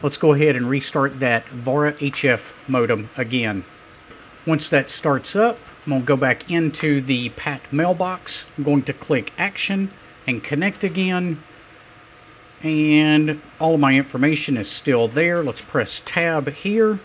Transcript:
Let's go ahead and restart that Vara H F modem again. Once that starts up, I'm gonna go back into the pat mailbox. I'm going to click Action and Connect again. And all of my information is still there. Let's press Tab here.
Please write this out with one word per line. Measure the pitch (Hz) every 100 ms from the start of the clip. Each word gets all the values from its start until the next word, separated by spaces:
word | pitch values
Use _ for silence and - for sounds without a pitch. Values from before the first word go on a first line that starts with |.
Let's | 147 -
go | 160
ahead | 143 151 127
and | 123
restart | 135 135 151 139 131
that | 131 117 -
Vara | 127 123 139 147 147
H | 143 - 139
F | 117 - - -
modem | 127 117 110 107 -
again. | 117 127 113 101 87 - - - - - - - -
Once | 160 -
that | 147 131
starts | - 160 135 - 196
up, | 226 226 - - -
I'm |
gonna | 135
go | 123 135
back | 131 120 -
into | 170 160 151 156 143
the | 131 127 120
pat | - - 139 -
mailbox. | 143 170 175 180 185 - - - -
I'm |
going | 147 143
to | 131
click | 139 - 135 104 -
Action | 190 196 - 196 196 - - - -
and | 120
Connect | - 147 190 -
again. | 196 170 185 180 180 156 - - - - - - - - - - - -
And | 156 156 151 151 156 151 151 151 - -
all | 160
of | 160
my | 143 135
information | 135 123 143 156 - 127
is | 101
still | - - 123 117
there. | 127 170 175
Let's | 147 110
press | - 143 107 - -
Tab | - 170 160 143
here. | 143 196 214 220 208